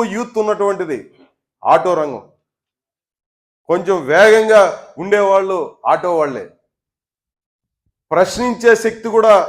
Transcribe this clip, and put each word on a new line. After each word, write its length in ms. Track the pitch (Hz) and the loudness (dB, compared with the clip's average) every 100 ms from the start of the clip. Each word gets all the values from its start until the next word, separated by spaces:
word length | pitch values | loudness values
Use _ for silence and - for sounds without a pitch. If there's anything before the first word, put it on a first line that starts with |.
| 226 | -4
యూత్ 220 | 202 233 220 | -6 -8 -4
ఉన్నటువంటిది 560 | 214 202 202 190 170 120 - _ _ _ _ _ | -4 -2 -2 -4 -6 -10 -12 _ _ _ _ _
ఆటో 280 | 104 165 180 | 0 0 0
రంగం, 300 | 165 147 113 95 _ _ _ _ _ _ _ _ _ _ _ _ _ - | -4 -4 -10 -18 _ _ _ _ _ _ _ _ _ _ _ _ _ -4
కొంచెం 280 | 175 185 185 131 | -4 -2 -4 0
వేగంగా 560 | 160 214 220 220 214 180 - - - | 4 6 4 4 4 4 -2 -14 -12
ఉండేవాళ్ళు 600 | 185 208 196 196 190 185 131 - 117 | -2 0 2 0 0 -6 -8 -6 -2
ఆటో 200 | 160 180 165 | -2 -2 -2
వాళ్ళే, 280 | 147 120 85 _ _ _ _ _ _ _ _ _ _ _ _ _ _ _ - | -2 -6 -14 _ _ _ _ _ _ _ _ _ _ _ _ _ _ _ -4
ప్రశ్నించే 600 | 160 190 - 247 233 233 226 | 0 0 -2 -6 0 2 2
శక్తి 320 | 226 220 226 220 | 0 -6 -4 0
కూడా 180 | 220 202 | 4 4